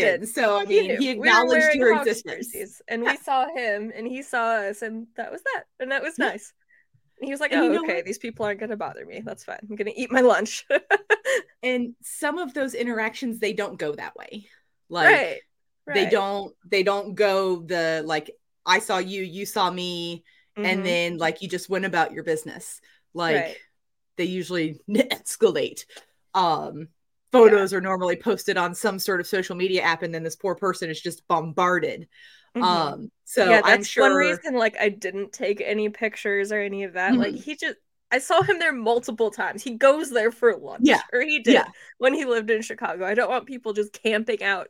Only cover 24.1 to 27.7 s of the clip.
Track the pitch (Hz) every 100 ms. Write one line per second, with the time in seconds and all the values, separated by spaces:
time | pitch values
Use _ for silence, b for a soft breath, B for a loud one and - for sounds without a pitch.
24.1 | - 175 180 170 180 156 147 - 220 254
25.1 | - - - 202 151 - - - B B
26.1 | _ _ 190 175 151 151 147 160 _ _
27.1 | _ _ 254 220 208 190